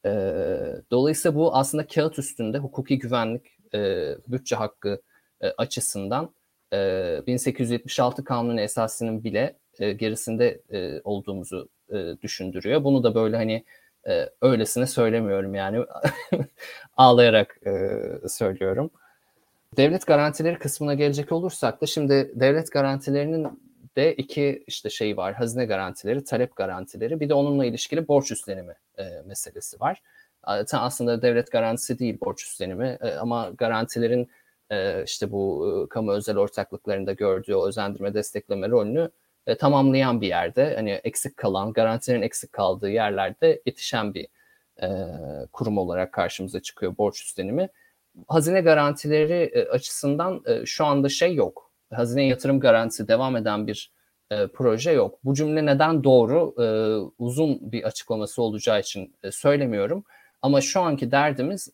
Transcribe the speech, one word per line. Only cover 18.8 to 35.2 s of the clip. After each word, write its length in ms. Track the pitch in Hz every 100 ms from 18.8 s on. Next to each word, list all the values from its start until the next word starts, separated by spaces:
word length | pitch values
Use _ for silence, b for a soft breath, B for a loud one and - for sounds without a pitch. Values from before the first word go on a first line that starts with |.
| 156 b b b b b b _ _ -
Devlet 300 | 143 185 -
garantileri 520 | 147 151 143 160 170
kısmına 360 | 143 - 147
gelecek 380 | 143 147 143 147
olursak 480 | 165 175 - 123 -
da 60 | 147
şimdi 460 | - 139 139 135
devlet 380 | 117 131 151 160
garantilerinin 760 | 143 135 135 139 139 147 160 147 - _ _ - -
de 180 | 151
iki 500 | 147 131 151 143 139 -
işte 240 | - 107
şey 260 | - 107 98
var. 180 | 92
Hazine 300 | 104 117 120 117
garantileri, 580 | 95 95 - 101 135
talep 320 | 139 120 123 -
garantileri. 640 | 95 92 95 98 113 160
Bir 80 | 143
de 60 |
onunla 300 | 143 143 139
ilişkili 440 | 127 117 - 151 160
borç 220 | 143 135
üstlenimi, 420 | 113 - 95 87 85 _ -
e, 60 | 95 85 87
meselesi 540 | 98 101 85 - -
var. 220 | 139 196 b b b b
A-, 220 | - 101
ta-, 160 | 107 127
aslında 420 | 120 - 120 117
devlet 300 | 123 120 120
garantisi 460 | 120 113 120 - 120
değil 200 | 123 -
borç 240 | - -
üstlenimi, 540 | - - 92 92 127 123
e, 80 | 117
ama 380 | 73 117 117 101 -
garantilerin, 720 | 113 113 117 117 117 123 120 b b b _
e, 340 | 104 95 92
işte 280 | - -